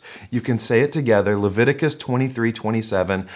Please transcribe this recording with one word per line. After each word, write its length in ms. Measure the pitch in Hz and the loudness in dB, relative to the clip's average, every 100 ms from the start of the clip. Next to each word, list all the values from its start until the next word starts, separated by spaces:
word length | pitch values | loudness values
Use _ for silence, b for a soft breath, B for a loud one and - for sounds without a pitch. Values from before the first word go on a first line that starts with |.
| B B B | B B B
You 120 | 120 | -6
can 180 | 131 113 | -2 -2
say 220 | - 117 | 2 2
it 100 | 143 | 2
together, 460 | 156 123 104 98 104 | 0 2 4 4 2
Leviticus 580 | 101 98 127 143 156 - | 0 2 0 2 -2 -2
twenty-three 560 | - 123 131 127 113 | -4 -2 -2 0 -2
twenty-seven. 760 | 110 113 113 110 98 92 95 98 | -2 -4 -4 -2 -2 0 -2 -6